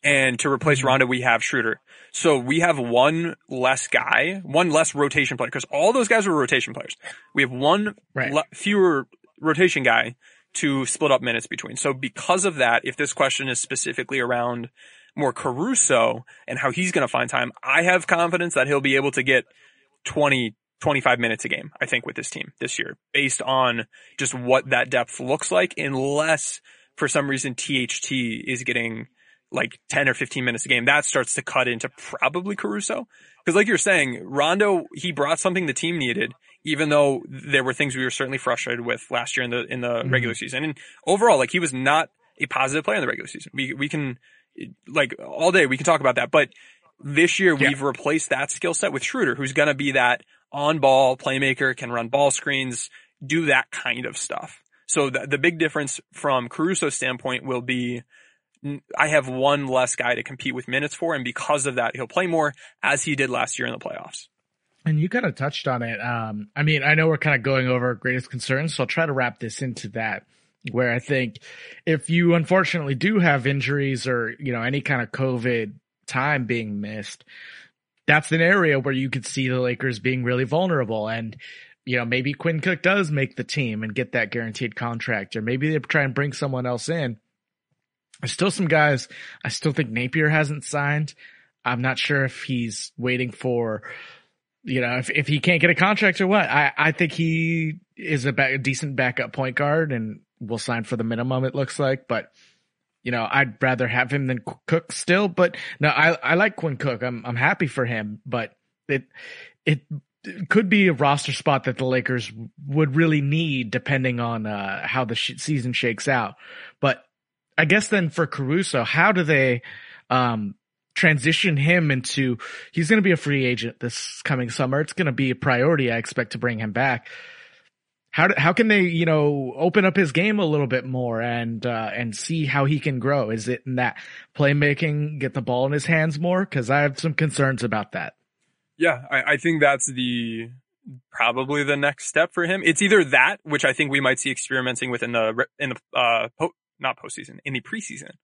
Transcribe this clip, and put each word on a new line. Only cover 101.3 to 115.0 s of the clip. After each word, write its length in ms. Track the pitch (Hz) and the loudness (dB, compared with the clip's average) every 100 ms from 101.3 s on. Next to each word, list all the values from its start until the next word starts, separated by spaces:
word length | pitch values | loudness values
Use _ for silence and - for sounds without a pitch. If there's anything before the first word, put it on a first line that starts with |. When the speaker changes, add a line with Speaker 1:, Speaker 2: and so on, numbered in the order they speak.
| 127 | 0
Speaker 2:
it 100 | 131 | -2
looks 240 | 143 131 - | -2 -4 -2
like. 280 | 139 135 _ | 0 0 _
But, 240 | 113 - _ _ _ _ _ _ _ | -6 -6 _ _ _ _ _ _ _
you 100 | 123 | -6
know, 140 | 120 113 | -4 0
I'd 320 | 127 139 104 | 2 0 0
rather 240 | 131 127 123 | 0 0 0
have 240 | 123 123 | 0 0
him 160 | 143 135 | 0 -2
than 120 | 123 | -4
Qu-, 200 | - - - | -6 -14 -2
Cook 260 | 165 - | -2 -2
still. 360 | - - 180 208 | -10 0 2 2
But 300 | 175 180 - - - | 2 0 0 -14 0
no, 80 | 147 | 2
I, 240 | 127 156 165 | 6 4 4
I 120 | 127 | 2
like 220 | 165 208 214 | 4 4 0
Quinn 220 | 165 135 | -6 -2
Cook. 240 | 143 117 | -2 -2
I'm, 240 | 127 120 117 | -4 -6 -6
I'm 100 | 120 | 0
happy 300 | 135 202 160 | 2 2 -2
for 180 | - | 0
him, 360 | 120 117 104 107 | -2 -2 -4 -10
but 300 | - 120 110 _ _ _ - | -6 -4 -4 _ _ _ -4
it, 160 | 135 - - - - - _ - | -4 -4 -20 -20 -20 -20 _ 0
it 160 | 151 _ 147 _ _ - 285 175 | 0 _ -14 _ _ -18 -12 2
could 220 | 208 196 | 2 4
be 180 | 208 190 | 4 6
a 60 | |
roster 380 | 139 143 143 - | 4 4 2 0
spot 320 | 135 - 139 | -2 2 2
that 120 | - 123 | 0 -2
the 80 | |
Lakers 480 | 131 131 123 127 110 110 113 - 143 | 0 0 0 -4 -4 -12 -16 -14 -4
would 300 | 143 156 135 | 0 2 4
really 240 | 165 151 | 4 2
need 500 | 139 156 165 135 113 | 2 0 0 -2 -4
depending 500 | 123 - 139 131 120 | -6 -2 0 0 -2
on, 260 | 117 117 107 | -2 -4 -4
uh, 400 | 104 98 98 - | -4 -4 -6 -4
how 180 | 131 | -2